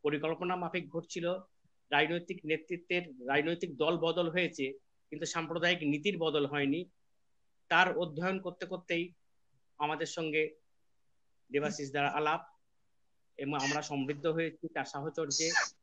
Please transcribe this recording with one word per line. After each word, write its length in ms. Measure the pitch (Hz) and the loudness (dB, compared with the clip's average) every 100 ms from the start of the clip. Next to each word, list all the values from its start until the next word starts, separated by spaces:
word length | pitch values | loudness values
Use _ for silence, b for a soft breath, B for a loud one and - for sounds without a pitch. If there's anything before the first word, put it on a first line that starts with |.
পরিকল্পনা 520 | 147 147 156 165 180 180 | 2 2 0 0 0 0
মাফিক 240 | 165 180 147 165 | 0 -2 -4 -6
ঘটছিল, 300 | 170 185 170 185 - _ _ _ _ | -6 -2 -2 -2 -6 _ _ _ _
রাজনৈতিক 460 | 143 156 170 170 185 151 | 4 4 0 -4 -8 -2
নেতৃত্বের, 540 | 156 - 175 - 180 175 127 123 | -4 -2 -10 -2 -2 -2 -10 0
রাজনৈতিক 400 | 143 151 175 180 131 | 2 2 -2 -4 0
দল 120 | 151 170 165 | 0 2 2
বদল 220 | 165 170 175 | 2 0 2
হয়েছে 300 | 170 - 135 139 _ _ _ | 0 -2 -4 -4 _ _ _
কিন্তু 160 | 151 156 170 | -8 -4 -4
সাম্প্রদায়িক 460 | 160 165 175 175 147 | -4 0 2 2 2
নীতির 240 | 147 180 175 | 2 0 0
বদল 220 | 160 151 139 | 2 2 2
হয়নি। 280 | 143 139 156 180 _ _ _ _ _ _ _ _ | 0 0 0 -4 _ _ _ _ _ _ _ _
তার 160 | 170 185 160 | 6 6 4
অধ্যয়ন 360 | 175 147 185 190 175 | -2 -2 -2 -2 -4
করতে 200 | 175 185 | -8 -8
করতেই 320 | 180 - 170 175 - _ _ _ _ _ - | -8 -2 -2 -2 -8 _ _ _ _ _ -4
আমাদের 300 | 151 156 160 - | -2 0 -2 -2
সঙ্গে 280 | 160 151 156 - _ _ _ _ _ _ _ _ _ | 0 2 0 -2 _ _ _ _ _ _ _ _ _
দেবাশিস 380 | 139 147 147 139 | 0 0 -2 -4
দ্বারা 160 | 143 143 147 | 0 2 2
আলাপ 220 | 151 170 - _ _ _ _ _ _ _ _ - | 2 0 -4 _ _ _ _ _ _ _ _ -8
এবং 120 | 139 143 139 | -2 0 0
আমরা 160 | 143 151 | 0 -2
সমৃদ্ধ 340 | 143 135 147 160 160 | -2 -2 -2 0 0
হয়েছি 280 | 160 156 160 151 | -2 -4 -6 -6
তার 120 | 131 | -6
সাহচর্যে। 540 | 143 156 156 151 135 160 170 - - | -6 -4 -4 -2 0 2 0 -2 -8